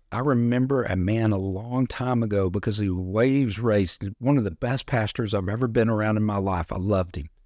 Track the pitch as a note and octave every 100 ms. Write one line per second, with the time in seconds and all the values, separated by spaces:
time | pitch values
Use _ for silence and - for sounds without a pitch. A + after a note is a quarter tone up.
0 | _ A2 C#3+ B2 A#2 B2 C3 C#3 A2+ F#2
1 | F2+ A2+ A2 G2+ G2 F#2+ A#2 B2+ B2+ -
2 | B2+ B2 A2 G2+ F#2+ G2+ A2+ G#2 G2+ F2+
3 | F#2 G#2 C3 C#3 B2+ F#2+ A#2 G#2 F#2+ -
4 | G2 - B2 C#3+ G2+ E2 A#2+ C3+ - A#2+
5 | G#2+ - A2 G#2 F#2 A2+ B2+ A#2 A2+ G#2+
6 | G#2+ G#2+ G#2+ G2+ F#2+ F2+ E2+ G#2 F#2+ G2
7 | F2+ - D2+ -